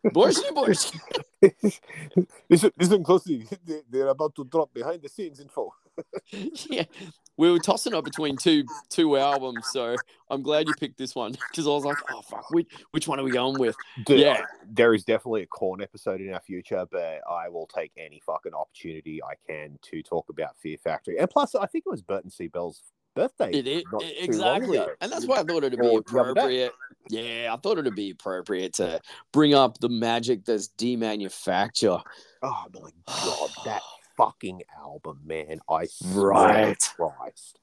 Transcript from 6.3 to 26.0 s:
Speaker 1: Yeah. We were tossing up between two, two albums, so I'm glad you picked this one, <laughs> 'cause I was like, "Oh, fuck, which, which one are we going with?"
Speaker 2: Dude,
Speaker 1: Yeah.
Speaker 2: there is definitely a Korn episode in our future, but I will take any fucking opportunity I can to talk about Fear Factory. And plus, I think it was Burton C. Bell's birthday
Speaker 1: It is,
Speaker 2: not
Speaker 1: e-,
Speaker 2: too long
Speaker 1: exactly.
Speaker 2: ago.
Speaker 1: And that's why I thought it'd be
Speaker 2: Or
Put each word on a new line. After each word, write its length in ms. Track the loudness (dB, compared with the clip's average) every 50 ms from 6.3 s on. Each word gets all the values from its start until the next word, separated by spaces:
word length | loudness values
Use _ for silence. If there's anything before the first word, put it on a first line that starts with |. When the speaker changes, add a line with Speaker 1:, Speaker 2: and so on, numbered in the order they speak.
| -12 -10 -10 -10 -10 -12 -10 -8
Speaker 1:
Yeah. 140 | -6 -6 -6 _ -10 -18 -18 -18 -18 _ _ _ _
We 140 | 4 4 4
were 80 | 4 4
tossing 360 | 2 0 0 0 0 -4 -4
up 100 | -4 -6
between 320 | -6 -8 -4 -4 -4 -4
two, 280 | 0 2 4 4 4 2 -2 -10 -16 -14 _
two 280 | 0 2 4 4 4
albums, 500 | 4 4 2 0 0 -2 -4 -8 -8 -10 -6
so 240 | -4 -4 -2 -2 -4 -6 -6 _ _ _ _ _
I'm 120 | -6 -4
glad 260 | -2 0 2 2 2 0
you 60 | -2 -4
picked 200 | -4 -10 _ -10
this 160 | -12 -8 -6
one, 180 | -8 -6 -6 -8 -10 -12
<laughs> 100 | -10 -6
'cause 120 | -2 0
I 40 | 0
was 140 | 0 0 0
like, 120 | -2 -4 -4 -6 -8
"Oh, 100 | -12 -12
fuck, 260 | -14 -14 -14 -14 -8 0
which, 160 | 0 0 0 _ -10 -20 -20 _
which 160 | -6 -4 -2 -2
one 100 | -4 -2
are 60 | -2
we 80 | -2
going 260 | 0 0 0 0 0 0
with?" 160 | 0 0 0 -4 -14 -16 -14 -10 2
Speaker 2:
Dude, 140 | 6 8 8
Speaker 1:
Yeah. 240 | 8 8 6 2 -2 -6 -14 -18 -20 -6
Speaker 2:
there 240 | 4 6 6 6 6
is 80 | 4 2
definitely 380 | 0 -2 -2 0 -4 -6 -6
a 40 | -6
Korn 360 | _ -8 -6 -6 -6 -4 -6
episode 380 | -10 -12 -14 -8 -6 -6 -6 -6
in 120 | -8 -10
our 80 | -10 -12
future, 460 | _ -12 -14 -14 -10 -8 -6 -6 -6 -6
but 280 | -6 -8 -6 -6 -8 -10 -8 -8
I 200 | -8 -8 -8 -10
will 180 | -10 -12 -12
take 240 | -8 -8 -8 -8 -8 _
any 260 | -18 -20 -20 -20 -14 _
fucking 300 | -8 -8 -8 _ -10 -10
opportunity 680 | -10 -10 _ _ -16 -14 -14 -14 -12 _ -14 -14 -12
I 120 | -12 -14 -16 _ _ -14
can 300 | -12 -12 -12 -16 -18 -20
to 180 | -20 -14 -14 -14
talk 260 | -8 -4 -6 -6 -6 -6
about 260 | -8 -8 -8 -8 _ _
Fear 180 | -12 -12 -12 -6
Factory. 400 | _ -6 -6 -6 _ -8 -2 -2
And 100 | -2 0
plus, 280 | _ 0 0 0 -2
I 100 | -4 -4
think 180 | -4 -6 -8 _
it 40 | -8
was 120 | -10 -10
Burton 280 | -6 -6 -6 -6 -6 -12
C. 160 | -14 -12 -12
Bell's 360 | -8 _ -6 -8 -8 -10 -14 _ _ _ _ _ _ _
birthday 360 | -2 -2 -2 _ _ -4 -2
Speaker 1:
It 140 | -2 -2 -2
is, 180 | -2 -4 -4 -6 -6
Speaker 2:
not 100 | -6 -6
Speaker 1:
e-, 240 | -6 -6 -8 -8 -4
Speaker 2:
too 60 | -2 -2 0
long 180 | 2 2 0
Speaker 1:
exactly. 200 | 0 0 0 0 0
Speaker 2:
ago. 100 | 0 -2 -6 _
Speaker 1:
And 120 | -8 -8
that's 140 | -6 -6 -2
why 120 | 0 0 0
I 40 | 0
thought 200 | 0 -2 0 0
it'd 140 | 0 0 4
be 60 | 4
Speaker 2:
Or 140 | 6 6 4